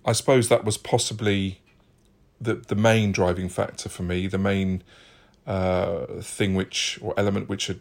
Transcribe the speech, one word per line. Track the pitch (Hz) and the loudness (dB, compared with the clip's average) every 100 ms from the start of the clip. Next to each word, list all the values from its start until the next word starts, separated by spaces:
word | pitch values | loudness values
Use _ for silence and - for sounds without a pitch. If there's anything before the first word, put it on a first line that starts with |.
| - | -2
I | |
suppose | 113 - 131 117 | 0 4 4 6
that | 120 107 | 2 2
was | 104 | -4
possibly | - 120 - 110 104 101 95 92 _ _ _ _ _ _ _ _ | 0 0 0 -2 0 0 -2 -6 _ _ _ _ _ _ _ _
the, | 110 - | -4 -4
the | - 101 | -2 2
main | 113 110 104 | 6 6 4
driving | 95 90 90 92 | 2 2 2 -2
factor | - - - 101 | -2 -4 -6 -12
for | - | -8
me, | 87 90 95 | -4 -2 -2
the | 95 | 0
main, | 98 98 95 92 - - - - _ _ - | 0 2 0 -2 -6 -20 -20 -20 _ _ -6
uh, | 95 92 92 92 - - 90 | -2 2 2 0 -2 -6 -10
thing | 92 - 101 95 | -12 -2 0 0
which, | 92 - - - | -2 -4 -4 -4
or | 107 - | -4 0
element | 101 101 98 | 0 0 -4
which | 98 - | -6 -6
a-, | 92 | -6